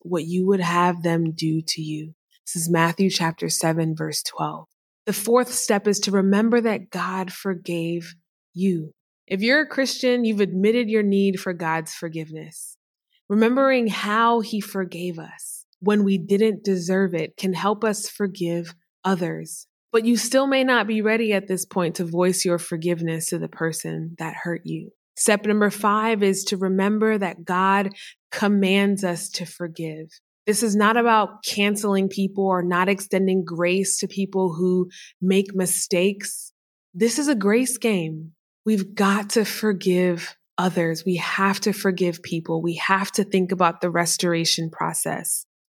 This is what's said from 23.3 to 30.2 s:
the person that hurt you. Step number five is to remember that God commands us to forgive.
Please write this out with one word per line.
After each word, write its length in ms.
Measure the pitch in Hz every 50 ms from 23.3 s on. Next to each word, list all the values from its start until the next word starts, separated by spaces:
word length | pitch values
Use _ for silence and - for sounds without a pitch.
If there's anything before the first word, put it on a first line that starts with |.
| 175 165
the 100 | 165 160
person 680 | - - 165 160 160 - - 165 160 160 160 165 170 -
that 160 | 160 160 -
hurt 280 | - - 170 170 165 -
you. 260 | 160 160 160 - - - _ _ _ _
Step 300 | - - - 208 208 208
number 240 | 208 208 214 208 202
five 520 | 202 202 220 208 208 214 214 226 226 208 202
is 220 | 196 190 190 -
to 120 | - 208
remember 600 | 185 190 190 190 190 190 202 214 214 220 220 220
that 280 | 202 196 175 - - 170
God 500 | - 180 185 190 196 196 202 202 196 202 - - - - _ _ _ -
commands 720 | - 214 202 208 202 190 185 190 202 202 202 202 196 196
us 240 | 180 175 165 - -
to 160 | - - 180
forgive. 640 | 165 - - 175 165 165 170 165 160 156 156 160 160 - -